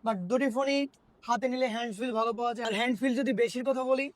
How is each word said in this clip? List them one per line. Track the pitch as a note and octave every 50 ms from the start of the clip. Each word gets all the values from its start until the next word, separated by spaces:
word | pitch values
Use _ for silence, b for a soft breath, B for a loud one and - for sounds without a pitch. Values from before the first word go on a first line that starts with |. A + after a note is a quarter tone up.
| -
but | A3+ A3 F#3 F3 F3+
দুটি | A#3+ B3+ C#4 C4+ G#3+
ফোনই | C4 C#4 C4+ C#4 C#4 C#4+ C4+ _ _ _ _ _ _ -
হাতে | - A#3+ A#3 C4 B3+
নিলে | B3 B3+ C4 B3 G#3+
হ্যান্ড | A#3 A#3+ A#3+ G3+ F#3+
ফিল | B3 B3+ A3 A3
ভালো | A3+ A#3 A#3 A3
পাওয়া | A#3+ A#3+ A#3
যায়। | A#3+ A#3 A3+
আর | G#3 G3+
হ্যান্ড | A#3+ B3 B3 F#3+
ফিল | B3+ C4+ A#3+ B3+
যদি | C4+ B3+ A#3+ F#3+
বেশির | A#3 A3+ - B3 B3 C4
কথা | C4 B3+ B3+ B3+
বলি | C4 B3+ C#4 D4 -